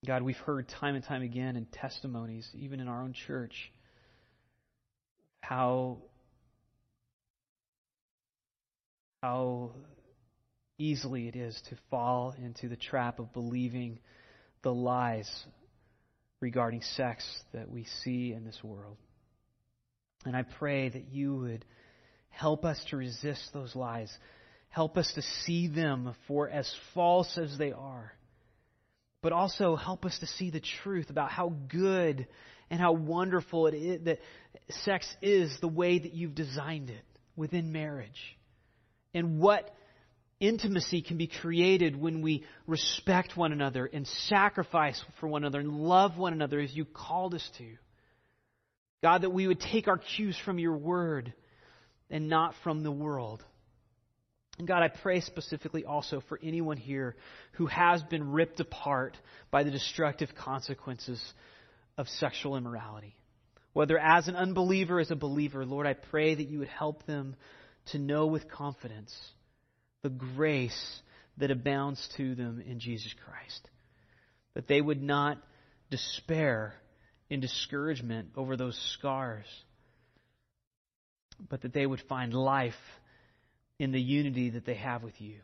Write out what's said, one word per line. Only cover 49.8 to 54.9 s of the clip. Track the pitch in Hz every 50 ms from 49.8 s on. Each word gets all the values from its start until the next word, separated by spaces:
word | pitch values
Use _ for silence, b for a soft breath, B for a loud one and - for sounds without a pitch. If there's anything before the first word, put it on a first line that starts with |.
| 220
our | - 190 180
cues | - - - - 214 202 180 - -
from | - 190 175
your | 165 165 160
word | 151 143 160 175 180 175 165 156 139 123 123 117 b b b b b b b b b b b b b _ _
and | 143 151 151 151
not | 160 160 160 170 - - -
from | 175 156 156 151
the | 151
world. | 143 143 151 151 147 135 120 107 110 110 - - _ _ _ _ _ _ _ _ _ _ _ _ _ _ _ _ _ _ _ _ - -
And | 170 170
God, | 185 180 170
I |
pray | 160